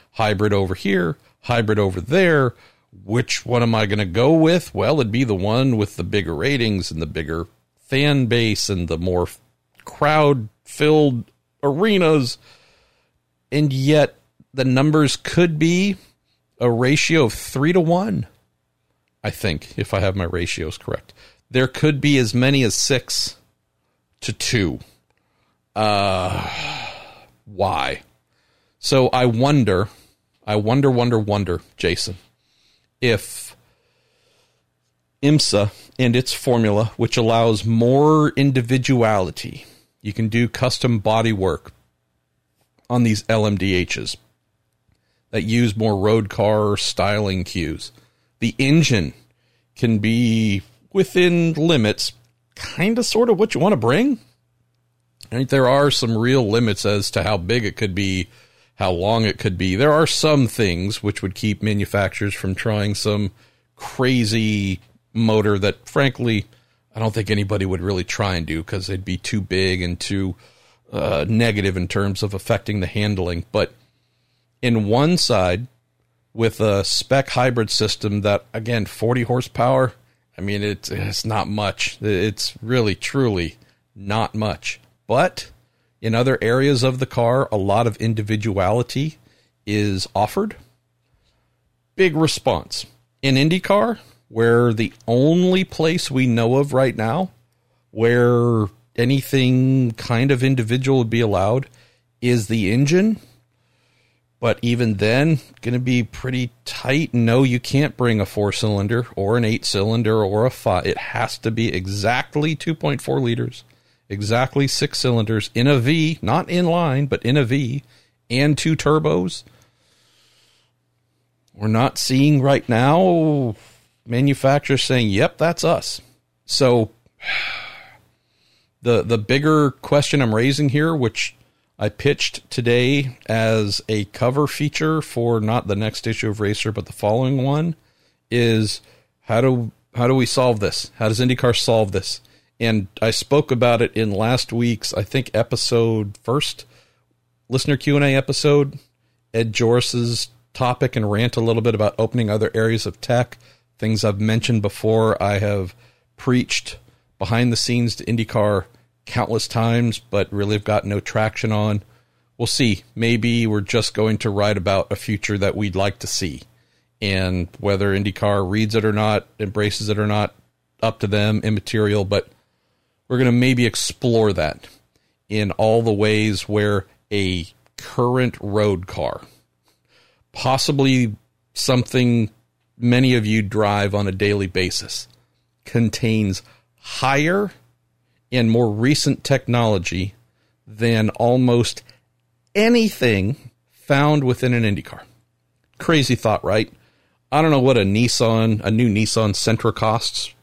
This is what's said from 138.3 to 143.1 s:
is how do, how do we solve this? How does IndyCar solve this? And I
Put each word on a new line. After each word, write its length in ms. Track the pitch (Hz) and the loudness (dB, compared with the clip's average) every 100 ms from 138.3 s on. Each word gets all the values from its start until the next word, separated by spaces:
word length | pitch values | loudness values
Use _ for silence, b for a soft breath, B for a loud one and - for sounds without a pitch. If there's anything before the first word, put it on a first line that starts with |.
is 520 | 120 117 110 104 - b b b b | 0 2 2 0 -4 b b b b
how 180 | - 113 | -4 0
do, 320 | 131 123 113 - _ | 2 0 -2 -10 _
how 120 | 120 120 | -2 2
do 80 | |
we 120 | 131 117 | 2 2
solve 340 | - 127 107 | 2 2 2
this? 300 | 95 - - - | -2 -4 -8 -4
How 120 | 110 | -2
does 120 | 110 | 0
IndyCar 360 | 127 123 123 113 | 0 2 2 2
solve 360 | - 113 101 | 2 2 2
this? 280 | 95 - - b b b b | -2 -6 -10 b b b b
And 280 | 117 110 95 - | 0 0 -2 -2
I 100 | 113 | -2